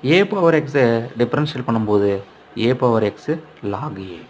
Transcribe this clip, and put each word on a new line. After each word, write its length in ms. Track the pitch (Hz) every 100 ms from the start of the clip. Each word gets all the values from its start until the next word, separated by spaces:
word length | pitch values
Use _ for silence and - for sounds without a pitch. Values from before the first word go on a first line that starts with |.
| 135
ஏ 40 | 170 202
பவர் 260 | 208 170 156
எக்ஸை 240 | 135 139 123 117 120 -
டிஃபரன்ஷியல் 460 | 120 - 147 127 120
பண்ணும்போது 420 | 113 107 104 101 98 98 - - -
ஏ 60 | 113 127
பவர் 240 | 127 113 107
எக்ஸ் 200 | - - 156 - - 107
log 200 | 101 151 98 95
ஏ. 20 | 85